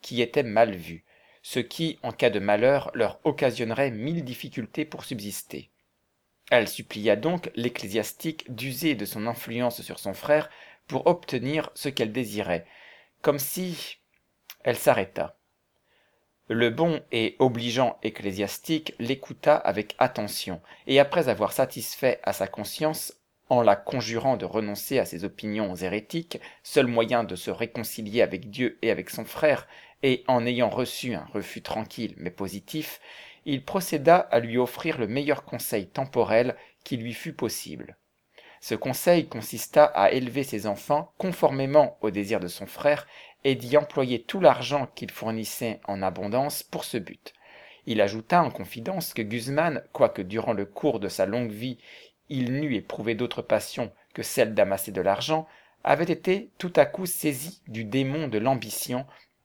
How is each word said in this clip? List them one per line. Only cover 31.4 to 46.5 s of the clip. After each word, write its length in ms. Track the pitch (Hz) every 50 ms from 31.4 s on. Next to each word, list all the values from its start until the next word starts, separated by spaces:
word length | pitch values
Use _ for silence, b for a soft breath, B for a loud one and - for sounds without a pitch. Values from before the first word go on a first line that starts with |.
| 92 - - 90
tranquille 520 | - - - 110 110 - - - 113 98 - -
mais 120 | 78 87
positif, 720 | - - 98 92 92 101 - - - 156 151 - - B B B B B B B B B B
il 180 | 156 139 131 139
procéda 520 | - - 190 180 - 170 147 135 160 170
à 240 | 185 - - - 120
lui 180 | 120 117 113 123
offrir 400 | 123 120 - - - 160 151 131
le 80 | 113
meilleur 380 | 98 117 139 147 147 143 - -
conseil 420 | - - 117 - - 123 104 95
temporel 680 | - - - 135 131 - 123 110 92 110 117 123 127 B B B B B B -
qui 120 | - 135
lui 180 | 120 113 120 113
fût 180 | - - 170
possible. 640 | - - 123 110 - - - - 76 60 57 - - _ _ _ _ _ _ B B B B B B B
Ce 140 | - - 117
conseil 520 | - - 131 127 - - 175 175 170 -
consista 580 | - - 113 107 - - - - - - 147 151
à 280 | 147 - - 101 95
élever 320 | - 131 127 120 120 143 135
ses 220 | - - 104 98
enfants 460 | 107 101 101 - - 147 151 175 - _ -
conformément 800 | - 185 175 - 180 143 135 135 135 135 143 151 139 - - -
au 100 | - 107
désir 300 | 90 104 101 98 113 95
de 60 | 90
son 200 | 85 - - 101
frère 400 | - - - - 147 147 143 - B B B B B B _
et 140 | - 139 135
d'y 200 | 117 123 120 135
employer 460 | 147 147 - - 147 135 123 123 113
tout 160 | - - - 196
l'argent 500 | 180 147 123 117 123 120 143 143 127 - -
qu'il 160 | - 117 95
fournissait 680 | - - 107 110 110 110 110 - - - 120 113 104 - - -
en 120 | 101 98
abondance 600 | 95 95 87 92 - 104 107 127 139 147